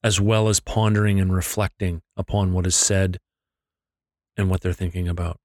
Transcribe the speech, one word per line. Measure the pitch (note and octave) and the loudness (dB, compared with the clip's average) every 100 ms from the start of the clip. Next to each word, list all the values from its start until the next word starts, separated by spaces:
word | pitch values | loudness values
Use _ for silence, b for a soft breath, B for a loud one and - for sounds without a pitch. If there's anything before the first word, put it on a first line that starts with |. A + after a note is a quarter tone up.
as | A2+ G2 | 0 2
well | G2+ A2 A2 | 2 2 2
as | G#2 | 0
pondering | - - A2 G#2 G#2 G2 | -2 0 2 2 2 2
and | F#2 | 2
reflecting | F#2 E2+ - G2+ _ F#2 E2 _ - | 0 -2 -2 -4 _ -6 -6 _ -10
upon | F#2+ G#2 F#2+ | -4 0 0
what | F2+ F2+ | 0 0
is | E2+ | 0
said | - G2 F#2+ F2+ _ _ _ _ _ _ _ _ _ _ _ - | 0 0 0 -4 _ _ _ _ _ _ _ _ _ _ _ -2
and | F#2+ | 0
what | F#2 | 0
they're | F#2 | -2
thinking | F2 F#2 E2+ F2 | -2 -4 -4 -4
about. | F2 F2 F2 | -4 -4 -8